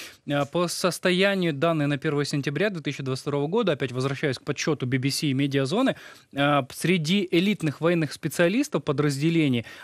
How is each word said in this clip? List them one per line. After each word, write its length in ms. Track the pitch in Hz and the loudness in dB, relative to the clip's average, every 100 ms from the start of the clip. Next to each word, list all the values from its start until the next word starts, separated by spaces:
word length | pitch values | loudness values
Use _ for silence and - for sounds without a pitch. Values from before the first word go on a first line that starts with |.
| - - 147 | -18 -12 -4
А, 160 | 143 | -2
по 240 | 139 170 170 | 0 -2 -2
состоянию, 800 | - 185 - 185 180 202 196 170 | 0 -2 2 2 4 2 2 0
данные 340 | 139 170 160 143 | 2 2 2 0
на 100 | 139 | 0
первое 260 | 160 147 | -2 -2
сентября 460 | 143 147 147 147 208 | 0 -2 -2 -2 -2
две 120 | 175 | -2
тысячи 220 | 147 135 | -6 -6
двадцать 200 | 131 131 | -4 -4
второго 240 | 147 143 147 | -2 -2 0
года, 260 | 220 190 | 0 0
опять 180 | 143 131 | 0 -2
возвращаюсь 460 | 123 135 135 147 123 | -2 -2 -2 -2 -2
к 80 | |
подсчету 400 | - 143 - 143 | -6 -4 -2 -2
би 120 | 127 131 | 0 0
би 120 | 135 | 0
си 200 | - 151 | -2 -2
и 20 | |
Медиазоны, 640 | 131 143 139 135 202 262 - - - _ | 0 0 0 0 2 0 -2 -8 -20 _
а, 320 | 139 143 143 135 | 0 2 2 0
среди 540 | - 160 185 151 202 175 | -2 0 2 2 0 2
элитных 520 | 175 196 202 156 - | 2 2 0 -2 0
военных 320 | 160 175 151 | 0 2 -2
специалистов 720 | - 156 - 175 233 294 160 | -4 -4 2 2 2 0 -2
подразделений 800 | - 139 147 135 160 165 147 120 - - | -2 0 0 0 0 2 2 0 -4 -14